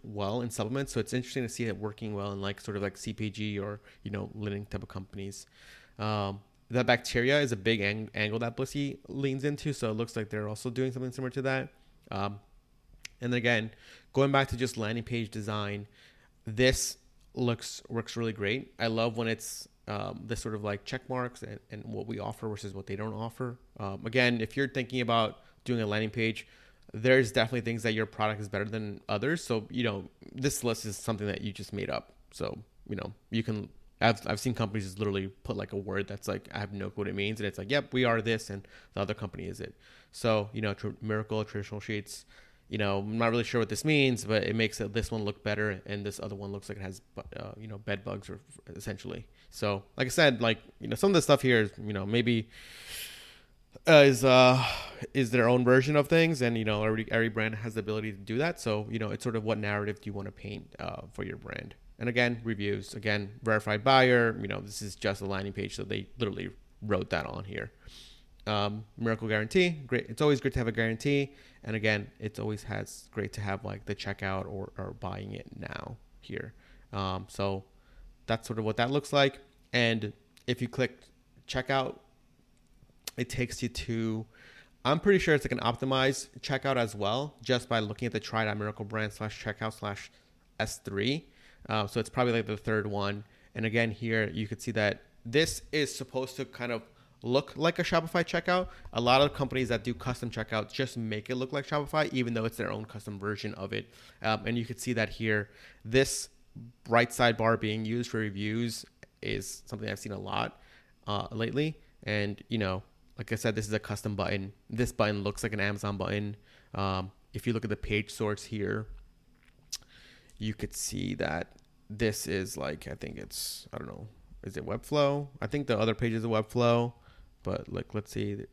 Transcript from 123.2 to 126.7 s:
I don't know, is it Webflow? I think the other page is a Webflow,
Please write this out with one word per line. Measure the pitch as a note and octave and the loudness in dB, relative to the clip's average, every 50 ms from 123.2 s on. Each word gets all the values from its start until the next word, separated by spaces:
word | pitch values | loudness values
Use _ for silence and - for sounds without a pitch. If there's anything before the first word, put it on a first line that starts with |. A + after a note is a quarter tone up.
| G1+ - - - - - - - - - - | -12 -10 -10 -8 -8 -8 -8 -10 -12 -12 -10
I | - | -10
don't | - A1+ | -10 -10
know, | G1+ - - G#2+ - - - - - - - | -10 -12 -14 -16 -16 -20 -20 -20 -20 -14 -12
is | - G2+ | -10 -8
it | - - | -8 -6
Webflow? | - G#2 A#2 - - D3+ D3 C#3+ C#3 C#3 D3 C#3+ C#3 - - - | -6 -6 -6 -4 0 2 4 4 4 2 0 -4 -6 -8 -8 -6
I | G#2 | -2
think | - D3 C#3 | -2 -2 0
the | B2 A#2 | 0 2
other | G2+ A2 A2+ A2 | 4 4 2 2
page | - B2 A#2 A2 | 2 0 0 0
is | A2+ A2 | 0 0
a | A#2 | 2
Webflow, | A2 G#2+ A2 - - B2 A#2+ A#2+ | 2 2 2 2 2 4 6 6